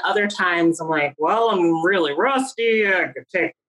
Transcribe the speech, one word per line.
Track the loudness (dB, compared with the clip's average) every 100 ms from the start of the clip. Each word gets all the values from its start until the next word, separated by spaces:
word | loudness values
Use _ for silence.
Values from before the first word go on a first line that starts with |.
other | 0 0 -2
times | -2 -2 2 0 0
I'm | -2
like, | -2 -2 -2
"Well, | -2 2 2
I'm | 2 2 2
really | 2 2 0
rusty. | 0 0 0 -2 -2 0 2 2
I | 0 -2
could | -6 -6
take | -4 -4
a | -6